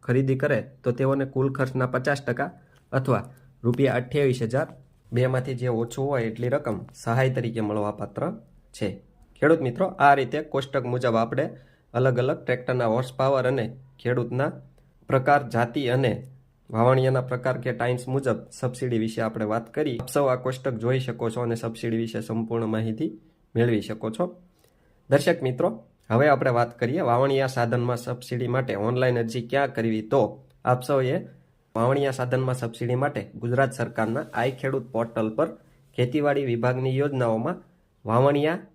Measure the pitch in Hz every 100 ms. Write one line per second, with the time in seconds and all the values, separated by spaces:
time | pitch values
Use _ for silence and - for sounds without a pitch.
0 | - 127 135 131 147 120 - - - 120
1 | 135 139 135 135 135 135 131 131 127 131
2 | 127 135 - 120 143 - - _ _ 139
3 | 131 113 - - - _ 120 120 131 117
4 | 127 147 139 127 113 127 160 - - _
5 | _ 120 127 127 131 123 123 113 117 -
6 | 135 135 113 107 120 139 147 101 - -
7 | - 117 131 131 117 113 104 104 104 -
8 | 104 - 151 214 - - _ - 101 -
9 | - _ _ - 147 165 135 120 185 -
10 | 143 139 123 147 156 135 131 139 123 123
11 | 123 113 113 127 160 - - _ _ 117
12 | 131 120 123 165 - 123 - 127 117 113
13 | 131 - 131 135 127 131 107 - - _
14 | 120 127 117 127 147 - - _ _ _
15 | _ 135 135 143 127 117 117 131 131 127
16 | 127 104 - - _ _ _ 110 120 131
17 | 131 131 127 123 131 127 127 117 120 123
18 | 127 131 131 113 - - 127 127 131 117
19 | 110 110 113 110 107 110 113 - 151 117
20 | - 147 139 127 127 131 143 113 117 131
21 | 131 113 117 117 120 117 117 113 120 113
22 | 113 113 110 113 113 117 113 110 113 110
23 | 156 - _ _ _ 113 120 110 95 107
24 | 110 - 175 - - _ _ _ _ _
25 | _ 139 143 170 131 127 175 220 - _
26 | _ 113 147 135 131 120 117 - 120 156
27 | 147 120 135 135 131 127 120 123 120 120
28 | 120 123 - 123 120 127 127 101 107 123
29 | 127 120 113 120 113 135 139 131 113 110
30 | 107 139 107 - - _ - 123 - 139
31 | 127 165 - - _ _ _ - 117 139
32 | 139 131 127 127 131 127 117 - 120 123
33 | 143 120 98 - 117 123 135 131 113 -
34 | 110 123 - - 123 131 135 135 - 113
35 | 113 - 110 110 160 - _ _ _ -
36 | 123 151 147 143 135 120 123 127 131 131
37 | 143 135 120 110 131 180 - _ _ _
38 | 107 117 135 143 151 180 -